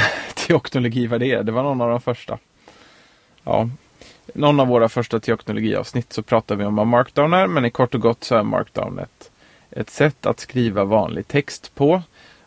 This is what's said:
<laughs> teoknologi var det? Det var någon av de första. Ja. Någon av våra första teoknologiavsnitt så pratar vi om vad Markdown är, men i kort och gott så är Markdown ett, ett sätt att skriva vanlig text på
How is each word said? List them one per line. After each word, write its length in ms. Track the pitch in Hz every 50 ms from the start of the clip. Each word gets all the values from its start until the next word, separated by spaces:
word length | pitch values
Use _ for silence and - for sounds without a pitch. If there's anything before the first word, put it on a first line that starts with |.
| 110 - - -
<laughs> 160 | - - -
teoknologi 720 | - - - 170 139 - - - 131 120 120 117 127 120
var 120 | 113 117 117
det? 240 | 123 135 120 107
Det 100 | 104 110
var 100 | 110 123
någon 180 | 135 143 135 123
av 100 | 120 117
de 100 | 120 120
första. 380 | - 127 117 - - - 110 - _ _ _ _ _ - - - - - _ - _ _ _ _ _ _ _ _ -
Ja. 240 | - 117 110 113 120 131 - _ _ _ - - - - _ _ - -
Någon 260 | - 147 147 147 139
av 60 | 131 127
våra 200 | 123 117 113 113
första 320 | - 127 117 - - 110
teoknologiavsnitt 920 | - - 113 - - - 107 107 110 107 104 98 98 - - 123 117 -
så 100 | - 113
pratar 340 | 110 - 120 113 - - 107
vi 80 | 101 104
om 120 | 101 104
vad 100 | 107 107
Markdown 460 | 117 120 120 131 - - 143 147 160
är, 140 | 175 190 190
men 180 | 185 170 147 123
i 60 | 117
kort 240 | - - 127 - -
och 60 | 117
gott 240 | 101 117 113 - -
så 100 | - 123
är 80 | 110
Markdown 560 | 104 110 104 95 - - - 101 95 98 92 92
ett, 320 | 95 - _ - - - _ _ _ _ _ _ _ -
ett 200 | - - 110 -
sätt 360 | - - 143 151 - _ -
att 140 | - 113 -
skriva 440 | - - - 123 120 113 95 101 98
vanlig 440 | 98 110 107 87 80 80 - 98 -
text 460 | - 143 - - - - - - -
på 280 | - 139 147 175 185 170 _ _ _ - - - _ _